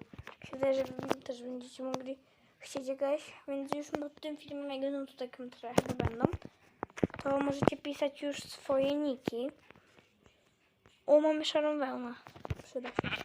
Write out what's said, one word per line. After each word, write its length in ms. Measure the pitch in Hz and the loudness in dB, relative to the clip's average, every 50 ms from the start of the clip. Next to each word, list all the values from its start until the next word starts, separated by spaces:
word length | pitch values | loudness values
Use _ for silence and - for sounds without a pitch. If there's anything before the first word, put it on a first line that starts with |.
| - - - - - - - - - | -8 -12 -16 -14 -14 -14 -14 -16 -12
się 60 | - | -10
wydaje, 220 | - 262 269 269 269 | -2 2 4 4 6
że 100 | 269 262 | 4 2
wy 320 | 254 254 254 262 262 247 | 0 -2 -2 0 0 0
też 260 | - - - 254 240 | -2 -4 -8 -8 -6
będziecie 420 | 240 247 254 247 240 254 - - 254 | -6 -6 -6 -8 -8 -10 -8 -6 -2
mogli 340 | 262 262 262 254 262 269 262 - - _ _ _ - _ _ | -2 -2 -2 -2 -4 -8 -8 -10 -18 _ _ _ -20 _ _
chcieć 280 | - - - 277 262 262 | -12 -8 -6 -4 -2 -2
jakieś, 340 | 269 269 285 277 294 311 - - - - - - | -2 0 2 2 2 0 -2 -6 -18 -12 -8 -6
więc 280 | 277 277 277 277 285 | -4 -4 -2 0 -2
już 160 | 294 294 - | -2 -2 -2
pod 300 | - 302 294 294 - - | -4 -4 -4 -6 -8 -6
tym 160 | - 311 302 302 | -6 -6 -6 -6
filmem, 340 | - 285 285 285 285 285 | -8 -8 -6 -4 -4 -4
jak 100 | 269 262 | -2 -2
będą 240 | 269 277 285 277 269 | 0 0 0 -2 -4
tutaj 240 | 269 - - 254 247 | -6 -8 -8 -8 -8
komentarze 440 | - - 254 247 247 - - 233 247 | -8 -10 -12 -12 -12 -10 -10 0 4
chyba 320 | 247 247 254 254 247 - | 4 4 4 2 0 0
będą, 200 | 233 226 233 254 339 359 - - - - _ - - _ _ - - - - - - - - - | 0 2 2 2 2 2 0 -10 -14 -18 _ -20 -20 _ _ -10 -10 0 2 2 2 2 0 0
to 160 | 277 277 277 | 2 2 4
możecie 380 | 285 285 277 285 285 - 294 277 | 4 2 2 0 0 -2 -2 -4
pisać 440 | - 294 285 - 294 277 277 - | -6 -6 -4 -2 -2 -2 -2 -2
już 160 | 294 285 285 - | -4 -4 -4 -6
swoje 580 | - - - - - - 269 269 269 277 285 | -8 -12 -12 -8 -2 0 2 2 4 2 2
niki. 540 | 294 302 294 254 254 - - 233 233 247 294 - - - - - - - - - - - _ _ _ - - _ _ _ _ _ _ _ _ _ _ - - - _ _ - | 0 0 -2 -2 -4 -6 -6 -4 -4 -4 -6 -6 -10 -16 -20 -20 -20 -20 -20 -20 -20 -20 _ _ _ -20 -20 _ _ _ _ _ _ _ _ _ _ -20 -20 -20 _ _ 8
O, 120 | 285 302 | 8 8
mamy 260 | 302 311 311 311 311 | 8 8 6 4 2
szarą 340 | - - 302 302 302 302 294 | 2 4 4 4 4 2 2
wełnę. 340 | 277 262 254 254 247 240 247 - - - - - - - - - - | 0 -2 -2 -4 -4 -6 -8 -10 -14 -18 -14 -8 -4 -4 -4 -4 -6
Przyda 260 | - - 262 247 247 | -8 -8 -6 -6 -4
się. 60 | - - - - - - | -4 -4 -2 -2 -2 -4